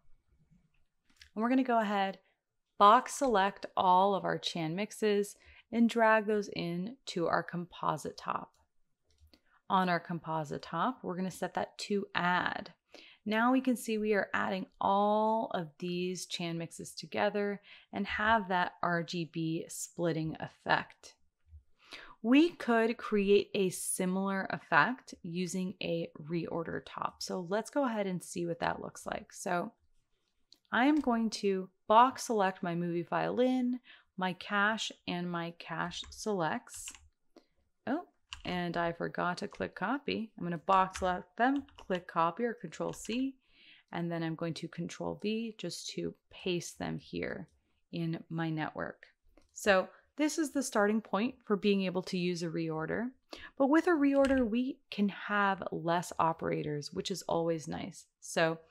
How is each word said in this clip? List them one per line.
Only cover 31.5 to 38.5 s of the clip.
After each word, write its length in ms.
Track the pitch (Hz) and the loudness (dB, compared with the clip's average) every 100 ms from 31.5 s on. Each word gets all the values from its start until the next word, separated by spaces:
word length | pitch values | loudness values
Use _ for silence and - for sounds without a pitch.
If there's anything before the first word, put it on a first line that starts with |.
| 190 185 _ - | 0 -4 _ 6
box 360 | 220 262 - | 8 8 4
select 380 | - 220 190 190 | -2 2 2 0
my 120 | 175 | -4
movie 300 | 170 175 170 | -2 -2 -2
file 360 | 165 165 165 202 | -2 -2 0 2
in, 400 | 254 254 247 247 - - _ - | 2 2 0 -4 -8 -20 _ -4
my 160 | 185 | -4
cache, 580 | 180 - 208 208 220 - - - | -4 -2 2 2 0 -6 -8 -6
and 220 | 175 175 | -4 -4
my 240 | 170 170 170 | -4 -6 -10
cache 440 | - 165 175 - - | -10 -6 -6 -6 -14
selects. 800 | - 220 196 156 - - - - - - _ _ - _ _ _ _ - | -8 -4 0 0 -2 -8 -14 -14 -16 -20 _ _ -20 _ _ _ _ -6
Oh, 160 | 302 - _ - - | -6 -6 _ -18 -12
and 320 | 165 | -6